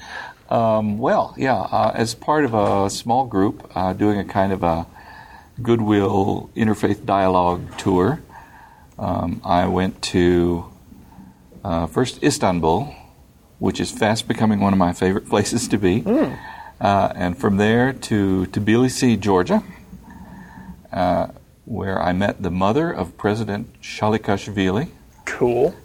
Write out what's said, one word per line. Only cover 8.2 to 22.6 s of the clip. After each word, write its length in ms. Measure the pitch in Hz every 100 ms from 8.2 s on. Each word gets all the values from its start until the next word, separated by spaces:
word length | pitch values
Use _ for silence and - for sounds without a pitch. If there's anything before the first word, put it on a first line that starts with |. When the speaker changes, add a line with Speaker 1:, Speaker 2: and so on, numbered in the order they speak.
| - - - - - - - -
Speaker 1:
um, 420 | 101 95 85 113
I 240 | 95 90 92
went 340 | 90 95 -
to, 640 | - 95 87 87 87 87 - - - - - - - - - -
uh, 240 | 101 82 82
first 340 | - 127 -
Istanbul, 720 | 147 - 101 87 80 85 139 - - - - _ _ -
which 200 | 98 -
is 120 | 95
fast 360 | - 107 110 -
becoming 320 | 113 110 104
one 140 | 98
of 60 | 95
my 120 | 87
favorite 380 | 85 92 98 -
<laughs> 0 |
places 400 | 104 101 117 -
to 80 | 107
be. 240 | 95 107
Speaker 2:
Mm. 360 | 190 262 190 - - - - -
Speaker 1:
Uh, 320 | 101 98 - -
and 220 | 90 90
from 200 | 104 98
there 360 | 104 117 127
to 540 | 131 - 107 98 95 92
Tbilisi, 720 | - 104 113 127 - 127 107
Georgia, 420 | 104 92 92 214 - - - - - - - - - - - - -
uh, 360 | - 87 85 - - - _ -
where 360 | 101 95 95
I 100 | 87
met 300 | 90 101 -
the 100 | 92
mother 400 | 90